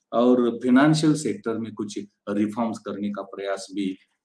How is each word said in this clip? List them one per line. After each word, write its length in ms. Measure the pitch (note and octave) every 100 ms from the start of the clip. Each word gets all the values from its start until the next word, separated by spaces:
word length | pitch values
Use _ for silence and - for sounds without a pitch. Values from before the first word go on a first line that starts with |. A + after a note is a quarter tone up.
| _
और 440 | A#2 B2 B2 A#2+ -
financial 580 | B2+ B2+ D3+ D#3 D#3
sector 440 | C#3+ A2 G2+ A#2 A2
में 160 | A2
कुछ 240 | G#2 G#2 G#2 - _ G#2
reforms 500 | G#2 G#2 A#2+ A2+ G#2
करने 320 | G2+ G2 G#2
का 120 | G2+
प्रयास 460 | F#2+ G2 G2 G2 -
भी, 180 | G2 F#2+ F#2+ _ _